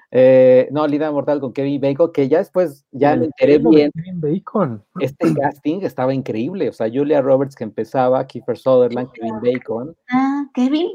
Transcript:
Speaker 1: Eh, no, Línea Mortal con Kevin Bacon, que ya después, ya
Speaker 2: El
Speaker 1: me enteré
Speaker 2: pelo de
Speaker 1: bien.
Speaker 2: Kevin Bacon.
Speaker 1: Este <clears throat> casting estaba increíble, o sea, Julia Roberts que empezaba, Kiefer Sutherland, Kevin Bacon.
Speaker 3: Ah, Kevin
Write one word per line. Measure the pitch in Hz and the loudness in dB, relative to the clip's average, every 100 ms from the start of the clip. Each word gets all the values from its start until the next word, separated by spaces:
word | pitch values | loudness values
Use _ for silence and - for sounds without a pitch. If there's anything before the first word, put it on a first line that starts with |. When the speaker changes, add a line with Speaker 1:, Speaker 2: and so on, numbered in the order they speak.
| _ | _
Speaker 1:
Eh, | 127 131 131 127 127 131 | 4 6 6 6 6 4
no, | 143 151 | -2 -2
Línea | 143 156 | -2 -2
Mortal | 143 139 143 | -4 -2 -4
con | 127 | -4
Kevin | 139 139 139 | -6 -4 -2
Bacon, | 139 143 170 | -2 0 0
que | - 135 | 0 0
ya | 156 | 0
después, | 196 185 170 139 _ | 0 -2 -4 -6 _
ya | 131 143 | 0 0
Speaker 2:
El | - | 2
Speaker 1:
me | - | -2
enteré | - - 147 | 0 2 4
Speaker 2:
pelo | 160 | 4
de | 156 | 4
Speaker 1:
bien. | 147 | 4
Speaker 2:
Kevin | 160 180 180 | -4 -10 -6
Bacon. | 151 190 - 214 156 107 - 180 | -4 -4 -4 -4 -4 -4 -14 -8
Speaker 1:
Este | 131 139 165 | -8 -2 -2
<clears throat> | 147 | 0
casting | 143 143 147 180 | -4 -4 -6 -4
estaba | 175 - 131 | -6 -4 -2
increíble, | 135 127 110 135 190 127 | -2 -4 -6 -6 -4 -6
o | |
sea, | - 113 | -4 -4
Julia | 127 143 147 | -2 0 0
Roberts | 135 135 139 - | 2 0 0 -8
que | |
empezaba, | 110 - 110 135 127 131 139 | -10 -8 -6 -2 0 0 -4
Kiefer | 120 117 110 | -10 -10 -6
Sutherland, | 131 127 123 120 127 | 2 2 2 -2 -8
Kevin | - 113 113 | -10 -10 -4
Bacon. | 120 127 - 113 147 - - | -4 -4 -6 -8 -10 -16 -6
Speaker 3:
Ah, | 254 269 285 277 - | -2 -2 -4 -6 -4
Kevin | 254 302 349 | -2 -2 -2